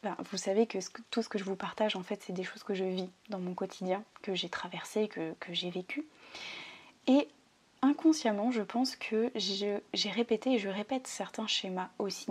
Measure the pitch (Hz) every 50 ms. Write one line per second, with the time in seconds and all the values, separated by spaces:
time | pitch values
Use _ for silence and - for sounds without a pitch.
0 | - 208 175 - - - - 190 - 202 190 208 233 220 - 196 185 - - -
1 | 233 _ - 240 220 - - 208 196 190 196 180 - 185 - - 220 214 208 190
2 | 180 - 208 196 - - 185 180 185 185 - 208 - - 202 185 190 190 185 185
3 | 185 180 - _ _ - 214 190 180 180 180 175 196 190 - - 190 185 185 202
4 | 220 _ _ - - - 190 180 185 175 - - - 180 - 170 - - - 214
5 | 214 208 - 180 165 160 170 - - - 175 175 185 180 170 180 185 _ - 285
6 | 311 - - - - - - - - - - - - - - - - - - _
7 | _ - 254 277 285 - - _ _ _ _ _ _ _ _ _ - 269 285 285
8 | - 320 311 311 - 233 208 202 208 247 254 226 202 185 - 240 262 262 - -
9 | - - 220 220 226 240 247 226 196 185 196 196 202 208 202 208 - - - 202
10 | - 208 185 214 233 - 226 220 - 254 262 233 196 196 190 196 208 - 269 254
11 | 254 - - - 196 180 - - 220 214 - - - 190 185 185 185 180 - _
12 | 208 196 185 - - -